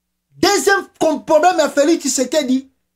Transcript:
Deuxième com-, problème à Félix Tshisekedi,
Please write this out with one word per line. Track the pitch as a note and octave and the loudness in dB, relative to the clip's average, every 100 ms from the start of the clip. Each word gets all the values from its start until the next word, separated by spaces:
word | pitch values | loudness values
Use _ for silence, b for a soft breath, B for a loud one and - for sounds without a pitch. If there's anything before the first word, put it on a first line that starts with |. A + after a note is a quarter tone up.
| _ _ _ | _ _ _
Deuxième | C#3 F#4 G4+ - G4 - _ | _ -2 0 0 0 -2 _
com-, | D#4+ C#4+ | -2 -2
problème | - D#4 F4 E4+ | 0 2 4 2
à | C#4+ | -2
Félix | - D4 D#4+ | 0 0 0
Tshisekedi, | C#4 - B3+ D#4+ C4 C4 - _ _ | -2 -4 -2 -4 -2 -4 -4 _ _